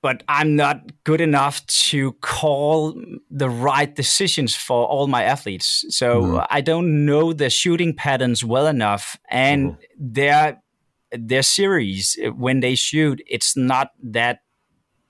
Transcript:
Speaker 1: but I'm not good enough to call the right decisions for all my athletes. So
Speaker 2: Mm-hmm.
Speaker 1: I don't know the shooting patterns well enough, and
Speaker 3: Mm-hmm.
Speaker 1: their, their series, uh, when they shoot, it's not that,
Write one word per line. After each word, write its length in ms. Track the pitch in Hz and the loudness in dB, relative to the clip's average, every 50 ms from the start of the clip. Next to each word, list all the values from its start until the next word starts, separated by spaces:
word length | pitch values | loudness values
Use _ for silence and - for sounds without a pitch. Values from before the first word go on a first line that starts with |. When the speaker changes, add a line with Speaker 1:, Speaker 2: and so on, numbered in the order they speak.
| - | -4
Speaker 1:
but 220 | 135 131 117 - - | -2 -2 -4 -4 -4
I'm 280 | 147 143 156 156 151 | -2 0 2 2 2
not 480 | 147 147 143 147 139 - - - _ _ | 4 2 2 0 -2 -8 -14 -20 _ _
good 160 | - 156 160 | 0 0 2
enough 440 | 170 156 147 143 135 143 139 - - | 2 2 2 2 2 0 -2 -6 -6
to 460 | - - - - - - 143 135 135 - | -4 -2 0 0 0 0 0 -2 -2 -4
call 840 | - - - - - - 156 147 139 147 147 160 160 151 156 - - - - - - - _ | -6 -8 -6 -4 -2 0 0 2 2 2 2 2 2 0 -2 -4 -8 -14 -14 -16 -16 -16 _
the 180 | - 139 143 131 | -6 -4 -2 -2
right 460 | 120 117 123 143 135 143 147 143 - | -2 -2 0 0 2 2 0 0 -2
decisions 640 | - 135 - - - 202 185 - - 139 113 - | -4 -2 0 0 0 0 0 0 0 0 -2 -2
for 300 | - - - 131 120 120 | -4 -2 0 0 2 2
all 200 | - 143 139 143 | 2 0 0 0
my 160 | 143 131 120 110 | 0 0 2 2
athletes. 640 | 117 135 139 - - 95 90 - - - - - - | 2 0 0 -4 -8 -8 -4 -4 -2 -2 -2 -2 -2
So 320 | - - 127 120 120 117 95 | -2 -2 0 2 2 2 2
Speaker 2:
Mm-hmm. 240 | 90 - - - - | 2 0 -2 -2 0
Speaker 1:
I 100 | - 143 | -2 0
don't 440 | 135 160 160 170 175 175 151 147 147 | 0 0 0 0 2 2 2 2 2
know 260 | 147 147 151 160 165 165 | 4 4 2 2 2 0
the 160 | 147 143 127 | 0 0 0
shooting 440 | - - - 175 170 170 180 165 151 | 0 0 0 0 0 2 0 -2 -2
patterns 480 | - - 143 135 127 131 123 120 110 120 | -2 -2 -2 0 0 0 0 0 0 -2
well 220 | 113 117 127 147 | 0 0 2 2
enough, 500 | 160 151 127 107 104 101 101 - - - - _ - | 2 2 0 0 0 0 -2 -4 -10 -14 -16 _ -4
and 420 | - 123 131 139 143 143 135 - 76 | -2 0 2 2 2 2 0 -2 -4
Speaker 3:
Mm-hmm. 400 | - - _ _ - 151 127 110 | -8 -16 _ _ -12 -12 -6 -2
Speaker 1:
their, 500 | 135 139 143 143 147 156 151 143 - _ _ _ _ _ _ _ _ _ _ - | 0 2 4 4 4 4 2 0 -6 _ _ _ _ _ _ _ _ _ _ -12
their 300 | 120 117 110 127 131 131 | -12 -4 -2 0 2 2
series, 720 | - - - 196 196 196 165 117 98 95 95 92 - - - 113 | 2 2 2 2 2 2 2 0 -2 -4 -4 -4 -4 -4 -4 -6
uh, 60 | 113 | -6
when 300 | 95 - 120 127 131 135 | -6 -4 -2 0 0 2
they 140 | 127 127 127 | 2 0 0
shoot, 440 | 120 - - - 156 156 151 135 127 - - | 0 -2 -2 0 0 0 0 0 -4 -6 -8
it's 280 | - 113 - - - | -6 -4 -2 -2 -2
not 340 | 139 127 127 131 131 139 135 - _ - | 0 0 0 2 0 0 -2 -6 _ -14
that, 380 | 120 107 117 117 120 123 - _ _ _ _ _ _ _ _ _ _ _ _ _ _ | -6 -2 0 0 0 -2 -4 _ _ _ _ _ _ _ _ _ _ _ _ _ _